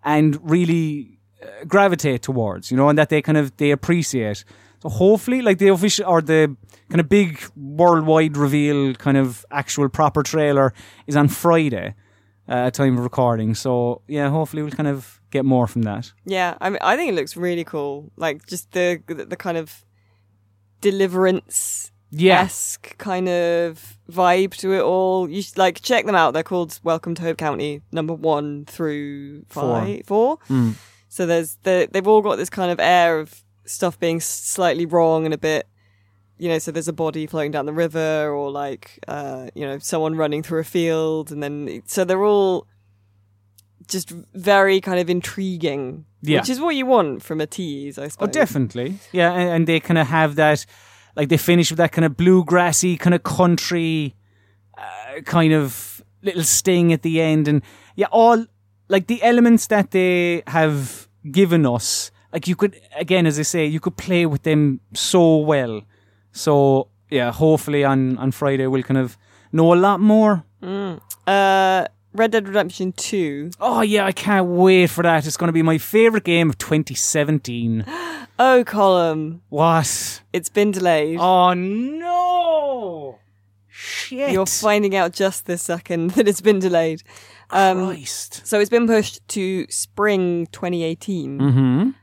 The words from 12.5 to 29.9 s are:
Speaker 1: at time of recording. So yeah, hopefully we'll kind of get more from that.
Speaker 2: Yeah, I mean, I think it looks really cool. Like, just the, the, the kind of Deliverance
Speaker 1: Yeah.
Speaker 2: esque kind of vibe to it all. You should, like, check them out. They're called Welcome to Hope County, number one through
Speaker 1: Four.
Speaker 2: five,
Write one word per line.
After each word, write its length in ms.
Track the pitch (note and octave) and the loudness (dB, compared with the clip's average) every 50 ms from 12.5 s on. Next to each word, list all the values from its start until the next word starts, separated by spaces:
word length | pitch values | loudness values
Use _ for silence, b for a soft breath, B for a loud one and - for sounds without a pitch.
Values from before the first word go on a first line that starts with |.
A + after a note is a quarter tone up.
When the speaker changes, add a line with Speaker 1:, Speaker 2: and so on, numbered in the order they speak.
| B2 B2 B2 | -4 -2 -2
Speaker 1:
at 80 | B2+ B2 | -2 -2
time 240 | - C#3 C3+ B2+ A#2+ | 0 0 0 0 0
of 60 | B2 | -2
recording. 500 | B2 - - B2+ B2 A#2 A2 A2 A2 A2+ | -4 -2 0 0 0 0 0 -2 -4 -4
So 480 | - - C3+ B2+ B2 A#2+ A#2+ A#2+ - _ - | -4 -2 -2 -2 0 0 -2 -4 -6 _ -8
yeah, 200 | D3 D3 C#3+ C#3 | -6 -4 -2 -2
hopefully 340 | C#3+ D#3+ D#3+ C#3+ - D#3 D3+ | -2 -2 -4 -4 -6 -8 -8
we'll 100 | D3+ C#3+ | -8 -6
kind 160 | - D3+ D3 | -4 -4 -4
of 320 | C#3 C3+ B2 - - _ _ _ | -4 -6 -10 -18 -20 _ _ _
get 140 | - C3+ C3 | -4 -2 0
more 240 | C#3 C3 B2+ A#2+ A2 | 2 2 2 2 0
from 140 | - A#2+ A2+ | -2 -4 -4
that. 300 | A2 G2+ G#2 B2 - _ _ _ | -4 -4 -8 -10 -14 _ _ _
Speaker 2:
Yeah, 320 | F#3 F#3+ F#3 F3+ F3 - - | -6 -4 -2 -2 -4 -4 -4
I 100 | - F#3+ | -6 -6
mean, 80 | G3+ - | -4 -2
I 160 | - - A3+ | 0 0 0
think 160 | C#4 F4 D4+ G3+ | 0 -2 -2 -4
it 20 | |
looks 220 | E3 C3+ - - | -4 -4 -6 -8
really 260 | F3 F3 F3+ F3 E3+ E3 | -6 -6 -4 -4 -4 -6
cool. 460 | - - D#3 C#3+ C#3+ C#3 C#3+ D3+ D3+ _ | -8 -8 -8 -6 -6 -8 -10 -14 -20 _
Like, 280 | - E3 D#3+ C#3+ D#3 _ | -6 -6 -6 -6 -6 _
just 260 | _ F#3 F3 - _ - | _ -14 -14 -14 _ -4
the, 280 | F3+ F3+ F3 F3 D#3+ _ | -2 0 0 -2 -4 _
the, 180 | - E3+ D3 - | -12 -12 -12 -10
the 100 | - F3+ | -12 -12
kind 200 | - - F#3+ E3+ | -10 -8 -6 -6
of 280 | E3 D#3+ D3+ - - _ _ _ _ _ _ _ _ _ _ _ _ _ _ _ _ _ _ _ _ | -6 -8 -10 -16 -20 _ _ _ _ _ _ _ _ _ _ _ _ _ _ _ _ _ _ _ _
Deliverance 1120 | - G3+ F#3+ G3 G3 F#3 F3 F#3 F#3 F#3 F#3 - - _ - - - - - - - - _ _ _ _ | -2 -2 0 2 -2 0 2 2 2 2 2 0 -4 _ -6 -6 -6 -6 -8 -10 -12 -14 _ _ _ _
Speaker 1:
Yeah. 300 | - D3+ E3+ F#3 F#3 F3 F#3 | -4 2 4 4 6 4 2
Speaker 2:
esque 540 | F#3 - - - - - - - - - _ | 0 -4 -8 -10 -10 -10 -14 -16 -20 -20 _
kind 300 | - G#3 F#3 F3+ F#3 F#3 | -8 -6 -6 -4 -2 -2
of 680 | F3 F3 F3 E3+ E3+ E3+ E3+ E3+ D#3+ D#3+ - - - _ _ - | -2 -2 0 0 0 -2 -2 -4 -6 -12 -20 -20 -20 _ _ -12
vibe 440 | E3 F3+ F#3 F3+ F3+ F#3+ F#3+ F#3+ - | -4 0 2 2 4 2 0 -2 -4
to 160 | - - F#3+ F#3+ | -8 -4 -2 0
it 60 | F#3+ | 0
all. 500 | - C#3+ F#3 F#3 F#3+ F#3 F#3 F#3 F#3 D#3 | 0 0 0 0 0 0 0 -2 -2 -4
You 100 | D3+ G3 F#3+ | -6 -8 -10
should, 140 | - - - | -8 -2 0
like, 220 | F#3+ F#3 F3+ - | 0 0 0 -2
check 260 | - - B3 A3+ - | -4 0 0 0 0
them 80 | G#3 G3+ | 2 2
out. 180 | F3+ D#3+ C#3+ B2 | 2 2 2 2
They're 80 | D#3 D#3+ | -2 -4
called 360 | - F#3+ F3+ E3+ D#3 - - _ | -2 -4 -4 -4 -6 -10 -8 _
Welcome 320 | E3 E3 D#3+ - F3 E3+ | -4 -4 -2 -4 -8 -8
to 80 | D#3+ E3+ | -6 -6
Hope 160 | E3 E3 - | -6 -6 -4
County, 440 | D#3+ D3+ C#3+ E2+ B2 D3 D3 D3 - _ - | -4 -6 -4 -4 -6 -8 -8 -10 -14 _ -8
number 200 | E3 D#3 D#3 E3 | -8 -6 -6 -8
one 520 | D#3 D#3 D#3+ D#3 D3 D3 D3 D3 C#3+ D3 | -4 -2 -2 -2 -2 -4 -8 -10 -12 -14
through 800 | - - - E3+ D#3 D3 D3 C#3+ C#3+ C#3+ C#3+ C#3+ C#3 D3 D3 - _ | -18 -10 -6 -6 -6 -6 -6 -8 -10 -12 -14 -16 -18 -20 -20 -20 _
Speaker 1:
Four. 320 | - D3 C#3+ B2+ A#2+ A#2 | -10 -6 -4 -2 -2 -2
Speaker 2:
five, 220 | A2+ G3 | -2 -4